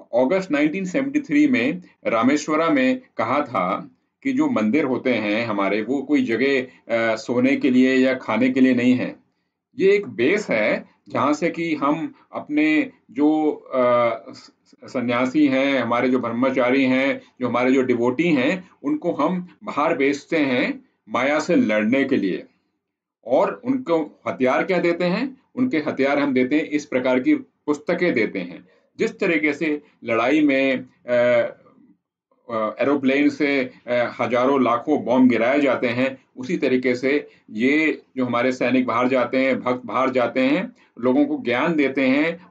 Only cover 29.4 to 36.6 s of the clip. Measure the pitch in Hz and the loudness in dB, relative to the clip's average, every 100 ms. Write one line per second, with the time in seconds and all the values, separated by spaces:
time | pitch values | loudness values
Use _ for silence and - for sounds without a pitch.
29.4 | 151 147 160 147 - _ 117 113 120 156 | 0 -2 -4 -4 -8 _ -4 -2 2 2
30.4 | 147 135 135 127 123 _ 120 123 120 120 | 2 2 0 -2 -6 _ -2 0 2 2
31.4 | 117 - _ _ _ _ _ _ _ _ | 0 -6 _ _ _ _ _ _ _ _
32.4 | - 104 110 110 127 147 131 135 147 - | -8 -4 -4 -2 -2 0 2 2 2 0
33.4 | 143 139 127 - - 120 117 - 117 120 | 0 0 -4 -8 -4 -2 -2 -2 -2 0
34.4 | 127 139 117 120 - 147 101 127 127 113 | 2 2 2 0 0 -2 2 4 4 4
35.4 | 117 143 139 117 123 120 131 131 _ - | 2 2 2 0 -2 -2 -2 -4 _ -14
36.4 | 127 170 | -6 -2